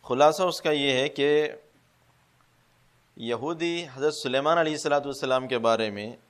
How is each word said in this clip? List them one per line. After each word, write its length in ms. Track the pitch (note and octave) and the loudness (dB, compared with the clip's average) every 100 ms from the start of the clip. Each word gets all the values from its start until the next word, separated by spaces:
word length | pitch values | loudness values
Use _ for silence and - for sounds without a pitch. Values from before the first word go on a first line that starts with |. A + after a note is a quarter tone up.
خلاصہ 400 | - B2+ D3 D#3 | -4 4 4 4
اس 180 | F#3 D#3+ | -2 -2
کا 100 | E3 | -2
یہ 200 | D3+ C#3 | 0 2
ہے 180 | B2+ C#3 | 0 0
کہ 440 | C#3+ C#3+ D3 D3+ - _ _ _ _ _ _ _ _ _ _ _ _ _ _ _ - | 0 2 2 0 -6 _ _ _ _ _ _ _ _ _ _ _ _ _ _ _ -14
یہودی 720 | A2+ A#2 C#3 E3 E3+ E3+ E3+ | -6 -4 -4 -4 -4 -4 -8
حضرت 200 | B2+ D3 | -2 -2
سلیمان 440 | D3+ C3+ C3 C#3+ E3 | -2 -2 0 2 2
علیہ 140 | D#3+ | 2
الصلوۃ 320 | D3+ D3+ C#3+ | 0 0 0
والسلام 440 | C#3+ C3+ C3 C3 B2+ | 0 -6 -2 -2 0
کے 100 | B2+ | 0
بارے 320 | A2+ A2+ A2 | 2 2 0
میں 260 | G2+ G#2+ B2 _ | -4 -10 -12 _